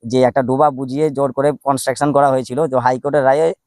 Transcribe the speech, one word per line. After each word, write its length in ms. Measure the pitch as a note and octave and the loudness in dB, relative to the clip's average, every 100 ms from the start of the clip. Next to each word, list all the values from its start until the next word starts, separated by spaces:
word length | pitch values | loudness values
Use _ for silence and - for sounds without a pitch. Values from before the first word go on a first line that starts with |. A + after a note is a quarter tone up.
যে 180 | A#2 B2+ | -2 2
একটা 200 | B2+ C3+ | 2 2
ডোবা 300 | B2 C3 D3+ | -2 2 0
বুঝিয়ে 380 | C3 C3+ C3+ D#3 | 0 -8 -2 -2
জোর 220 | C3+ C#3 | -2 -4
করে 200 | B2 C#3 C#3 | 0 -2 -2
কনস্ট্রাকশন 480 | C3+ C3+ - B2+ D3 | -2 -2 -2 -2 0
করা 180 | C#3+ C#3+ | 2 2
হয়েছিল, 380 | C3 B2 B2+ D#3+ | 0 -2 -4 -2
তো 120 | B2+ | 0
হাইকোর্টের 440 | B2 B2+ C#3+ D3 | 0 -2 -2 0
রায়ে 300 | C3 C#3 E3 F#3+ | 2 2 0 -2